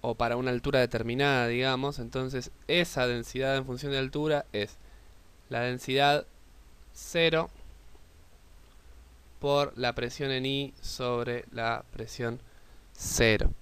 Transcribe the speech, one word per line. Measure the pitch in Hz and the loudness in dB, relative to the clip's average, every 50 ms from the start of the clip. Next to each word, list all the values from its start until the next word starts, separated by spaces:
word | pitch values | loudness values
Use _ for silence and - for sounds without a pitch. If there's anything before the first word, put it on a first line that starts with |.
| - | -2
o | 120 117 | -4 0
para | 107 120 117 117 | 0 0 0 2
una | 120 127 131 | 0 0 0
altura | 123 120 - 147 139 131 | 0 0 0 2 4 4
determinada, | 123 120 - 113 113 117 117 131 143 143 139 127 120 | 4 4 2 -2 -2 -2 0 2 2 4 4 4 2
digamos. | 117 117 123 127 135 131 127 135 127 - - | 2 2 2 2 2 0 0 -2 -2 -4 -4
Entonces | 120 117 - 131 131 131 139 127 123 - - - - - | -8 -6 -4 -4 -4 -2 -4 -6 -6 -8 -14 -14 -2 0
esa | 151 175 170 - - 139 127 | 2 2 2 2 2 0 2
densidad | 123 120 117 117 - - 127 131 135 135 | 2 2 0 -4 -6 -4 0 2 2 2
en | 135 131 | 0 0
función | 131 123 120 143 143 | -2 -6 -6 -4 -2
de | 139 | 0
altura | 135 135 131 135 147 151 156 151 143 - - - | 0 -2 -2 -2 -2 0 2 2 0 0 -2 -2
es | 104 104 - - - - - - - - - - - - - - - - - | -4 -4 -4 -6 -16 -20 -20 -20 -20 -20 -20 -20 -20 -20 -20 -20 -20 -12 -6
la | 120 117 | -4 -2
densidad | 120 123 123 123 - - 131 135 139 143 147 147 - - - - - - - - - - - - - - - | -2 -2 -2 -4 -2 0 2 6 6 6 6 4 0 -4 -16 -20 -20 -20 -20 -20 -20 -20 -20 -20 -20 -20 -18
cero | - - - - 170 165 165 160 160 170 - - - - - - - - - - - - - - - - - - - - - - - - - - - - - - - - - - - - - - - | -16 -16 -4 0 4 4 4 4 2 0 -2 -8 -16 -18 -18 -18 -18 -20 -20 -20 -20 -20 -20 -20 -20 -20 -20 -20 -20 -20 -20 -20 -20 -20 -20 -20 -20 -20 -20 -20 -20 -20 -20 -20 -20 -20 -20 -16 -4
por | - 143 143 143 143 139 - 113 | 0 2 4 4 4 2 -2 -2
la | 123 120 117 | -2 -2 0
presión | - 120 120 - - 143 135 | 0 -4 -4 -4 -4 -2 -2
en | 135 131 131 | 0 0 0
I | 135 139 139 139 - - - - | 0 0 0 -2 -4 -8 -10 -10
sobre | - - - 127 123 123 120 120 120 120 120 - - - | -10 -6 -4 -2 0 0 0 0 -2 -4 -4 -6 -8 -6
la | 120 113 113 117 - - - | -2 -2 -2 -2 -2 -6 -10
presión | - - 113 110 - - 123 117 120 127 - - - - - - - - - - - | -10 -10 -10 -10 -6 -4 -4 -4 -4 -6 -12 -18 -20 -20 -20 -20 -20 -20 -20 -20 -16
cero. | - - - - - 120 113 107 104 - - - - | -8 -6 -4 2 4 6 6 6 6 4 2 2 2